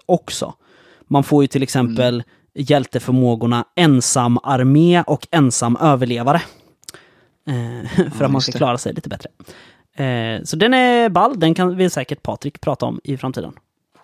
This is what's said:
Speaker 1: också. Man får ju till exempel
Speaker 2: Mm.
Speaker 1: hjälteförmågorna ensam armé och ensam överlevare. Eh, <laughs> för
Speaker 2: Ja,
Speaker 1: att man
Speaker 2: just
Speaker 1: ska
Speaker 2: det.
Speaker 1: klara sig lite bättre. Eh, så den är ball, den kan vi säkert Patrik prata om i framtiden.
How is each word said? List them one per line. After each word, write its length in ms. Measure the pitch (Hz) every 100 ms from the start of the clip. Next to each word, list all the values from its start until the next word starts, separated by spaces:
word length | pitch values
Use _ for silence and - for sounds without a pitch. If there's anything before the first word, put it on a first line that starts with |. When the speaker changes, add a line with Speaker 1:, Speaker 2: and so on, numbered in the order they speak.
| -
Speaker 1:
också. 480 | 180 - - - - _ _ _ _ _
Man 160 | 139
får 200 | 135 147
ju 20 | 139
till 140 | 139
exempel 520 | 127 139 120 113 123
Speaker 2:
Mm. 100 | 123 117 _ _
Speaker 1:
hjälteförmågorna 1080 | - 135 147 123 127 120 127 123 113 117 120 117 -
ensam 600 | 170 131 - 135 120 120
armé 600 | - 135 127 143 170 175
och 240 | 160 147 -
ensam 460 | 160 135 - 117 117
överlevare. 640 | 160 135 123 120 120 165 - - _ _ - - _ _ _ _ -
Eh, 400 | 127 117 120 -
<laughs> 40 | -
för 60 |
Speaker 2:
Ja, 60 | 170
Speaker 1:
att 100 | 147
man 120 | 139
Speaker 2:
just 100 | 135
Speaker 1:
ska 100 | 131
Speaker 2:
det. 60 | 127
Speaker 1:
klara 200 | 143 120
sig 160 | -
lite 140 | - -
bättre. 220 | 95 - _ - - - _ _ -
Eh, 380 | 135 120 113 110
så 120 | - 160
den 180 | 214
är 340 | 254 254 240 233
ball, 320 | 175 220 262
den 140 | 160
kan 220 | 165 180 185
vi 140 | 185
säkert 320 | - 127 -
Patrik 380 | - 107 147 -
prata 260 | - 135 123
om 140 | 117
i 120 | - 135
framtiden. 360 | 135 127 - - _ _ _ _